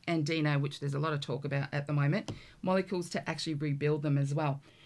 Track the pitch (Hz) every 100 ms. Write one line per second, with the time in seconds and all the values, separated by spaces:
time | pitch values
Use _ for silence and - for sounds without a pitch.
0 | - 165 151 160 151 143 147 - 143 139
1 | 156 147 143 131 139 139 139 147 143 147
2 | 143 196 - - - - 185 190 185 180
3 | 175 - - 156 160 151 151 139 147 151
4 | 151 139 139 147 151 143 - -